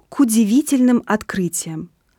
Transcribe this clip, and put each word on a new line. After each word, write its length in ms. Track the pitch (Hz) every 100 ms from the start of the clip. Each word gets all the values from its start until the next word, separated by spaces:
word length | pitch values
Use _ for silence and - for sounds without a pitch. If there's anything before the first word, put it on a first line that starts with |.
| _
к 120 | -
удивительным 800 | 262 220 214 240 302 277 247 240
открытиям, 840 | - 208 - 196 175 - 170 160 175 _ _